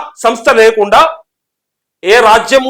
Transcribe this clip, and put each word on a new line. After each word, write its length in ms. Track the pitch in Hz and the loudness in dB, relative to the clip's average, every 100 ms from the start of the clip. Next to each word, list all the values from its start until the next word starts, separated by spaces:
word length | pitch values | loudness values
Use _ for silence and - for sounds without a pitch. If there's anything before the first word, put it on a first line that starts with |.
| - - | -2 -6
సంస్థ 260 | 226 240 294 233 | -6 -2 -2 2
లేకుండా 400 | 220 220 202 226 320 - _ _ _ _ _ _ _ _ | 2 0 0 2 0 -4 _ _ _ _ _ _ _ _
ఏ 120 | 180 233 220 | -2 2 2
రాజ్యం 340 | 226 226 262 | 0 0 -2